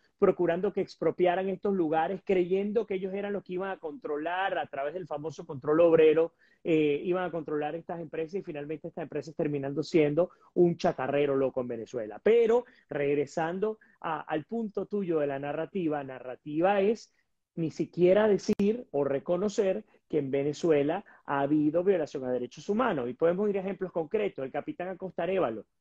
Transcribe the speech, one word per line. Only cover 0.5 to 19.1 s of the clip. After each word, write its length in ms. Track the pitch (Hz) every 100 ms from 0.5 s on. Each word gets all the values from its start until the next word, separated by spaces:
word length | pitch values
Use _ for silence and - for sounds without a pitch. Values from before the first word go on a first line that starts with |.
| 170 196
que 80 | 196
expropiaran 680 | 175 - 165 156 180 175 190
estos 260 | 185 208
lugares, 480 | 196 156 156 170 185
creyendo 600 | - 185 175 190 208 214 208
que 80 |
ellos 200 | 190 190
eran 180 | 196 202
los 120 | 196
que 80 | -
iban 160 | 180 190
a 80 | 185
controlar 800 | 160 143 156 147 160 180 196 175
a 80 | 143
través 280 | 139 143
del 120 | 180 170
famoso 400 | 147 156 151 170
control 340 | 143 147 156
obrero, 520 | 170 160 156 156 165 _ _ _
eh, 360 | - 156 151 143
iban 200 | 190 180
a 60 | 180
controlar 440 | 165 151 151 147 165
estas 240 | 165 170
empresas 340 | 160 156 160
y 80 | 190
finalmente 460 | 175 147 147 156 170
estas 160 | 180
empresas 300 | 165 151 160 -
terminando 460 | 156 143 139 143
siendo 480 | 147 160 147 147 180 _ _
un 220 | - 175 165
chatarrero 600 | 180 147 131 143 143 135
loco 240 | 131 127
en 80 | 123
Venezuela. 520 | 117 107 123 107 107
Pero 420 | 202 233 226 240 247 _ -
regresando 880 | 147 143 143 139 - 160 185 208 220 _ _
a, 200 | 170 151
al 240 | 151 156
punto 420 | 151 233 220 202 185
tuyo 340 | 208 175 160
de 80 | 143
la 100 | 135
narrativa, 640 | 143 151 160 202 160 147
narrativa 800 | 135 127 127 123 147 147 185 208
es 340 | 196 226 - _ _ _ _ -
ni 140 | 160
siquiera 580 | - 160 - 175 202 214
decir 580 | 190 - 208 202 240 -
o 140 | 143
reconocer 800 | 135